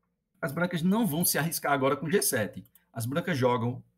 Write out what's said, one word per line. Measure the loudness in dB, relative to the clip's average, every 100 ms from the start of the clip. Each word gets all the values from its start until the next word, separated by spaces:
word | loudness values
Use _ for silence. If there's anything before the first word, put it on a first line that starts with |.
| _ _ _ -8
as | -6
brancas | -2 -2 0
não | 2 2 2
vão | 2 0
se | 0
arriscar | 0 -2 0
agora | 2 2 0
com | 0
G | 0
sete. | 2 0 -2 -6 -16 _ _
As | -8 -4
brancas | -4 -2 2
jogam | 2 2 0 -4 -10